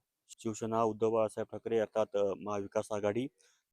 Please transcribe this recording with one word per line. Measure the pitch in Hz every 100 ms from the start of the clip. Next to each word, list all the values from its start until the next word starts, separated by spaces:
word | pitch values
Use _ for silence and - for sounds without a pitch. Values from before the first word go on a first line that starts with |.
| _ _ _
शिवसेना | - 113 104 113 113
उद्धव | 113 107 113
बाळासाहेब | 113 110 - 107
ठाकरे | 107 113 113
अर्थात, | 104 110 107 101
अ, | 101 90
महाविकास | 98 104 98 110 -
आघाडी, | 107 104 113 135 - _ _ _